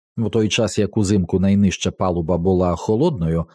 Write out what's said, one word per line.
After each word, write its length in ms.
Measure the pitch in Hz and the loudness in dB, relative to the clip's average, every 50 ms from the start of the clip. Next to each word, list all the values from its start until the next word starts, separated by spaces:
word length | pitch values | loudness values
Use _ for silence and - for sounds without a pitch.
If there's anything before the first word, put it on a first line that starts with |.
| _ _ _ | _ _ _
В 140 | 117 110 101 | -6 -4 -2
той 180 | - 113 107 101 | 0 0 0 0
час, 300 | - - 110 98 - 110 | 0 0 -2 0 0 -2
як 180 | 101 - - | -2 -2 0
узимку 440 | 110 101 92 107 98 87 - 95 90 | -2 0 2 2 0 0 0 0 0
найнижча 500 | 95 98 101 101 101 90 - - - 90 | 2 2 4 4 2 2 0 -2 -4 -6
палуба 480 | - - 95 90 85 87 82 80 87 85 | -4 -2 -2 -2 -2 -2 -2 -2 -2 0
була 380 | 85 95 92 90 90 87 85 | 2 2 2 2 2 0 0
холодною, 680 | - - - 110 113 156 180 143 92 82 80 82 82 82 - | -2 -2 -2 0 2 0 0 0 -2 -2 -2 -2 -2 -4 -6